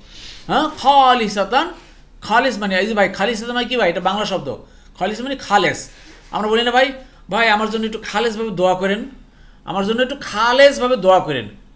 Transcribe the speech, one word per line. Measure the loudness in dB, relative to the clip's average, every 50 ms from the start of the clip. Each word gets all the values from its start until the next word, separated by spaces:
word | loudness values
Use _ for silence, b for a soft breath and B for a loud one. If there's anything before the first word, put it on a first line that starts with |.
| B B B B B B B B B
হ্যাঁ | -2 0 0 0 0
খালিসাতান, | -4 0 2 4 6 6 6 6 6 4 0 -2 -2 -2 -2 0 0 0 0 -2 -6 B B B B B B B -20 -16
খালিস | -6 0 0 2 2 2 0 -2
মানে | -4 -2 -2 -2
এই | -2
যে | 0 0
ভাই | 0 0 0
খালিসাতান | 0 -2 -4 -4 -4 -4 -6 -6 -4
মানে | -4 -4
কি | -4 -2
ভাই? | 0 0 0
এটা | 0 0
বাংলা | -2 -2 -2 -2 -2
শব্দ, | -4 -4 -4 -6 -8 -10 -10 b b b b b b -10 -6
খালিস | -6 -6 -6 -6
মানে | -8 -8 -8
খালেস। | -8 -2 0 2 2 2 2 0 -2 -6 B B B B B B B B B
আমরা | -6 -4 -2 0
বলি | 0 0 2
না | 2
ভাই, | 2 2 2 2 0 B B B B B B -4
ভাই | -2 0 2 2
আমার | 2 2 0 -2
জন্য | -2 -4 -4
একটু | -4 -6 -8 -10
খালেসভাবে | -6 -4 -2 -2 -2 -2 -4 -6 -6
দোয়া | -2 0 2 2 2
করেন, | 2 0 -2 -2 -4 -6 -8 -14 -18 b b b b b b b b b
আমার | -8 -6 -4 -2
জন্য | -2 0 0 -2
একটু | -2 -4 -6
খালেসভাবে | -10 -8 -4 0 0 2 6 6 6 6 6 4 0 0 0
দোয়া | 2 4 6 6 6
করেন, | 4 2 -2 -4 -6 -8 -12 -18 -20 -20 -20